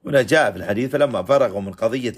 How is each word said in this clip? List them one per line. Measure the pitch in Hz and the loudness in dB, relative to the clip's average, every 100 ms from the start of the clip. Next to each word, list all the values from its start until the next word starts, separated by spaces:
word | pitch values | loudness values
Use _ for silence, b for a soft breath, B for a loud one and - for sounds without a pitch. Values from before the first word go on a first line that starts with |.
| - | 2
هنا | 143 | 0
جاء | 110 160 120 | 4 2 2
في | 90 | -2
الحديث: | 95 104 131 | -4 -4 -2
"فلما | 143 143 101 | 0 0 0
فرغوا | 92 139 123 98 | 2 2 2 -2
من | 98 | -10
قضية | 92 107 131 120 | -4 -4 -2 -6